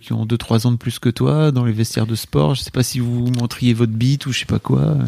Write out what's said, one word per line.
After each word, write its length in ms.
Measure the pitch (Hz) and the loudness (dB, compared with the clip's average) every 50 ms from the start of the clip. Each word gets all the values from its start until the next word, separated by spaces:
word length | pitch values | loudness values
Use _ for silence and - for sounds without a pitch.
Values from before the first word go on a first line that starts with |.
qui 120 | - - 117 | -2 -4 -4
ont 120 | 113 113 | -4 -2
deux, 140 | 110 120 117 | -2 -2 -4
trois 280 | - - 117 110 - | 0 0 0 2 4
ans 60 | 123 120 | 2 0
de 40 | |
plus 220 | 117 - 120 - - | 0 -2 -6 -8 -2
que 120 | - 123 | -2 -2
toi 420 | 113 - 127 135 147 156 156 151 135 | 0 2 0 2 2 2 2 2 2
dans 120 | 127 120 | 2 2
les 80 | 117 107 | 2 2
vestiaires 340 | 110 113 - - 117 110 | 0 -2 0 0 -2 -2
de 80 | 113 113 | 0 -2
sport ? 400 | 107 - - - - - 151 139 | -4 -4 -2 0 2 2 2 0
Je 80 | - - | -2 -4
sais 80 | - | -4
pas 120 | - 131 123 | -2 -2 -2
si 180 | - - 127 | 0 0 -2
vous 300 | 120 120 120 120 120 123 123 120 | -2 -2 -2 0 0 0 0 0
montriez 360 | 120 117 - - 123 123 113 | -2 -4 -4 0 0 0 2
votre 180 | 113 120 110 110 | 2 2 0 0
bite 320 | 110 120 135 143 139 - | 0 0 0 0 0 -2
ou 80 | 139 120 | -4 -4
je 80 | - | -4
sais 60 | - | -2
pas 120 | - 113 110 | -2 -2 -2
quoi. 380 | - - 131 131 143 156 151 139 123 | 0 0 0 2 2 2 2 0 0